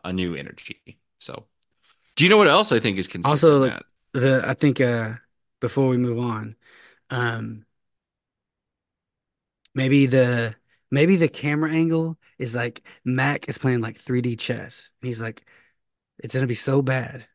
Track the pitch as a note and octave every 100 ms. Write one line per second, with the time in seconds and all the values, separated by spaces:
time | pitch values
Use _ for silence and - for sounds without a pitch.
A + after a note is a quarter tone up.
0 | F#2 F#2 F2 D2 - - - - - -
1 | _ - - - - _ _ _ _ _
2 | _ - F3+ G#3 F3 E3+ G#3+ A#2 A2+ F#2+
3 | F2+ F2 C3 D3 D#3+ C#3+ C3 G1+ - _
4 | _ C3 C3+ C3 - - D3 B2+ B2 A#2
5 | A2 A#2 _ _ _ _ A#2+ C#3 C3 B2
6 | B2 A#2 A#2+ A2 A2 - _ - - _
7 | - B2 A#2+ A2+ A2+ A2 - _ _ _
8 | _ _ _ _ _ _ _ _ _ _
9 | _ _ _ _ _ _ - C3 C3+ C#3
10 | C3+ C3 B2 A#2+ A#2 - _ _ - C#3
11 | E3+ F#3 D#3 - D3+ D3 D#3 D#3+ E3 E3
12 | E3 D#3+ _ - B2 A#2+ A#2+ - - -
13 | B2+ B2+ C#3 C#3+ - - C3+ B2 A2+ A2
14 | - B2 B2 A#2 - A#2 G#2+ - - _
15 | B2+ A2+ A2+ - _ _ _ _ _ _
16 | _ - A#2+ C3 B2 A2+ C3+ C#3 C3 C3
17 | A#2+ B2 -